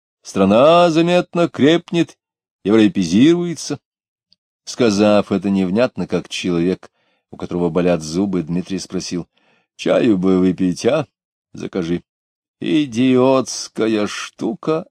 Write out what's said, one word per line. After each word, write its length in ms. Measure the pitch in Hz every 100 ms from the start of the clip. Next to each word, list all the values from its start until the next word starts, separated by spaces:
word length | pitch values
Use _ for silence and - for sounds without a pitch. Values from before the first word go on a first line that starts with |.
| _ _
страна 640 | - 98 95 107 147 170 175
заметно 580 | 156 170 180 170 175 170
крепнет, 640 | - 135 165 - 170 156 - _ _ _ _
европеизируется». 1160 | 95 110 107 101 85 95 143 175 175 156 - 147 _ _ _ _ _ _ _ _
Сказав 640 | - - 120 101 104 104 95
это 200 | 101 98
невнятно, 560 | 98 92 101 127 - 90
как 240 | 90 -
человек, 600 | - 95 85 87 92 - _ _ _ _
у 60 | -
которого 320 | 87 87 87
болят 320 | 80 87 85
зубы, 420 | 78 82 101 90
Дмитрий 360 | 78 87 90 95
спросил: 500 | - 92 - 87 80 _ _ _ _ -
«Чаю 400 | - 180 131 98
бы 220 | 95 92
выпить, 480 | 92 87 92 87 113
а? 200 | 156 - _ _ _ _
Закажи». 500 | - 95 101 82 170 - _ _ _ _ -
«Идиотская 1500 | - 160 143 110 131 127 131 131 120 - - - 113 110 104
штука 800 | - - - - 185 - 160 -